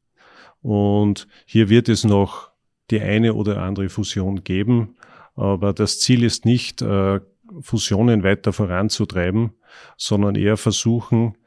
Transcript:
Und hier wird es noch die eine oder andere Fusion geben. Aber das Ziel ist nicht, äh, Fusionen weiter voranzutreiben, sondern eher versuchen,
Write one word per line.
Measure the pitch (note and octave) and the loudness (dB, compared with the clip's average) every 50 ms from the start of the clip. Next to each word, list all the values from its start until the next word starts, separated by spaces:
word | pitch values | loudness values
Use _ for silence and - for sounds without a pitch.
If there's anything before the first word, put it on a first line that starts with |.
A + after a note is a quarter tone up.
| _ _ _ _ _ _ _ - - - _ _ | _ _ _ _ _ _ _ -20 -20 -20 _ _
Und | - A2 G#2+ G#2 G2+ G2+ G2+ G#2 G#2 G#2 G2 - - _ _ _ _ | -4 -2 0 2 2 2 2 2 2 2 0 -2 -6 _ _ _ _
hier | _ - A2 A2 G2 | _ 2 2 4 6
wird | A2 A#2+ A#2 A#2 | 6 4 6 4
es | A2 - - | 0 2 2
noch | G#2+ G2+ G2 G2 F2+ - - - - _ _ _ _ _ _ _ - | 2 2 2 2 0 -4 -14 -18 -20 _ _ _ _ _ _ _ -4
die | A2 G#2 | -4 -2
eine | G2+ G2 G#2 A2 A#2 A2+ A2 | -2 0 0 2 2 2 2
oder | G#2+ G2+ G#2 G2+ G2 | 0 -2 -2 -2 -2
andere | F2+ F#2+ G2+ G2 G2 F2+ | -4 -4 -4 -4 -6 -6
Fusion | - - G2+ - - G2+ F#2 F#2+ G2 F#2+ | -4 -6 -6 -4 -4 -4 -2 -2 -4 -6
geben. | - - F#2 F#2+ G#2 A#2+ B2 A#2 A2+ - - _ - - - - - _ - | -6 -4 -2 -2 0 2 2 0 0 -4 -10 _ -20 -20 -20 -20 -20 _ -8
Aber | - G#2 G2 G2 E2+ G2+ G2+ F#2+ | -4 -2 -2 0 0 0 -2 0
das | - G#2 - - - | 0 -2 -2 -2 -2
Ziel | - - B2+ A#2 A#2 | 2 2 2 4 4
ist | A2 - - - | 0 0 0 0
nicht, | A2+ B2 B2 - - - - | 2 2 2 0 -6 -10 -8
äh, | A#2+ G#2+ G2+ G2 F#2+ G2 G2 G2 G2 _ _ _ _ - F3+ D#3 | -4 -2 0 0 0 0 -2 -2 -4 _ _ _ _ -20 -20 -18
Fusionen | - - A#2+ G#2+ - - - G2 A#2 A#2+ A2+ G#2 | -10 -6 -4 -4 -2 -2 0 2 2 2 2 2
weiter | F#2 F#2+ G2+ - - G#2 F#2 | 2 0 0 0 -2 -4 -2
voranzutreiben, | - G#2 F2+ F2+ F#2 G2+ G#2+ - - G#2+ - - F2+ F2 F2+ F#2+ A2+ A#2 A2 - _ _ _ - - - - - - | -2 -4 -2 -2 -2 -2 -2 -2 -4 -6 -4 -2 -4 -2 0 0 -2 -2 -2 -6 _ _ _ -20 -20 -20 -20 -16 -12
sondern | - - G#2+ G2+ G#2 G2+ G2+ | -6 -2 0 0 0 0 0
eher | G2+ G2 G2+ A2 | 0 2 0 0
versuchen, | - - A2 G2+ - - A#2 A#2 A#2 - - A#2+ A2+ A#2 A2+ - _ _ | 0 0 -2 -2 0 0 0 0 0 -2 0 0 0 0 -2 -4 _ _